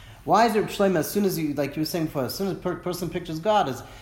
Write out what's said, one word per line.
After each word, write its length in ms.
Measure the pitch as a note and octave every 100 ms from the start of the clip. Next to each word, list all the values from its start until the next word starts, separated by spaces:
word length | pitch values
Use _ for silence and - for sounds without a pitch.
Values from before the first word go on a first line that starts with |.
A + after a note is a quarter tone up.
| - - -
Why 220 | F#3 A#3
is 80 | G#3+
it, 100 | F3
Shlomo, 320 | - G3 F3
as 120 | C#3+
soon 140 | G#3
as 140 | G3+ E3
you, 160 | D#3
like 220 | D3 C#3 D3+
you 60 |
were 40 | D#3
saying 200 | F3 D#3
before, 200 | D3+ A#2+
as 80 |
soon 140 | - G3
as 60 |
a 20 | F3
per-, 220 | F#3 F3
person 320 | F3+ E3+ F3
pictures 300 | F3 E3+ D#3+
God, 300 | G#3 G#3+ D3+
is 140 | A#2 G#2+ -